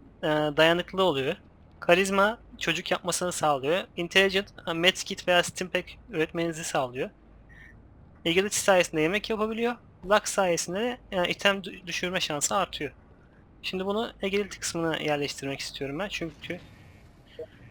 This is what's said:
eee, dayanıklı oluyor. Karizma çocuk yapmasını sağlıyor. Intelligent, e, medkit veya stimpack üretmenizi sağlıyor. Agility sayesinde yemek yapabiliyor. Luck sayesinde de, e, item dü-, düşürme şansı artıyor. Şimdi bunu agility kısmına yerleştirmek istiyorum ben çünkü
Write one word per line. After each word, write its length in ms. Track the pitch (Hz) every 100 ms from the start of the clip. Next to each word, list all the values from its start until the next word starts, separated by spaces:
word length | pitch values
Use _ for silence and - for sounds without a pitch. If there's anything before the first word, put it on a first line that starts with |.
| - -
eee, 60 | 160
dayanıklı 720 | 151 151 147 160 170 175 185
oluyor. 340 | 185 139 131 180 - - - -
Karizma 580 | - 175 196 196 202 233 - -
çocuk 320 | - 165 -
yapmasını 420 | 185 180 - 180
sağlıyor. 520 | - 156 139 135 180 - -
Intelligent, 580 | 175 190 196 190 202 - -
e, 60 |
medkit 560 | 165 175 - - 196 -
veya 140 | 175
stimpack 560 | 170 - 185 180 - - -
üretmenizi 540 | 180 160 170 170 156
sağlıyor. 460 | 165 160 127 127 190 - - - - - - - - - - - 170
Agility 320 | 170 202 -
sayesinde 420 | - 185 165 160
yemek 300 | 156 208 -
yapabiliyor. 460 | 220 220 226 233 233 - -
Luck 240 | 180 208 -
sayesinde 500 | - 185 165 - 185
de, 200 | 240 247 -
e, 200 | 196 175
item 260 | 170 202 196
dü-, 280 | 190 196 175
düşürme 340 | - 180 185
şansı 360 | - 147 - 208
artıyor. 360 | 175 - 143 - - - - - - -
Şimdi 240 | - 185 190
bunu 260 | 202 233 -
agility 360 | 196 202 196 -
kısmına 380 | - 170 165 156
yerleştirmek 640 | 151 147 143 - 139 135
istiyorum 380 | - - 135 143
ben 100 | 202
çünkü 520 | - 170 - - 180 - - - - - - - - - - -